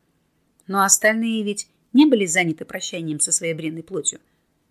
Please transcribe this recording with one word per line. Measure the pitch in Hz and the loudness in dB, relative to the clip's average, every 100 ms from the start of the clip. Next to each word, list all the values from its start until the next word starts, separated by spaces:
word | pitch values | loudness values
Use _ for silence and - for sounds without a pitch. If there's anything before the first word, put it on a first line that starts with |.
| _ _ _ _ _ _ - | _ _ _ _ _ _ -6
Но | 196 | 0
остальные | 196 - 214 226 226 220 | 2 4 2 2 -2 -2
ведь | 208 202 - _ _ | -4 -6 -10 _ _
не | 247 302 | 4 6
были | 240 185 | 4 2
заняты | 185 175 156 | 0 0 -2
прощанием | - - - 180 160 151 | -8 -12 -10 -8 -6 -4
со | - | -2
своей | - 170 | -2 -2
бренной | 160 160 160 | -6 -6 -8
плотью | - 185 - - _ _ _ _ _ | -8 -6 -6 -8 _ _ _ _ _